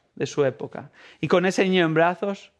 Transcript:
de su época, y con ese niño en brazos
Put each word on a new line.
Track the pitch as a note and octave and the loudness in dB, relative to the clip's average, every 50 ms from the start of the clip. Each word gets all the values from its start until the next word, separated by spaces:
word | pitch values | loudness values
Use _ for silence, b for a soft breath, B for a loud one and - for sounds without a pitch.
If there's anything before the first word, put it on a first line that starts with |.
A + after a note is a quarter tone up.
| _ _ _ | _ _ _
de | - - | -8 -8
su | C#3 - - C#3+ | -4 -2 0 0
época, | C3+ - - D3+ - - - - D3 B B B B B B | 0 -2 -4 -10 -12 -12 -14 -16 -18 B B B B B B
y | - D3+ | -2 0
con | - F3+ F3 | 2 2 2
ese | F#3+ F#3 - G3 | 2 0 0 0
niño | F#3 F#3 F#3 E3+ | 2 2 2 2
en | D#3+ D#3+ | 2 2
brazos | D#3 E3 E3+ F3+ - - G3+ G3 - - - _ _ | 2 2 2 0 -2 -4 -6 -6 -8 -12 -20 _ _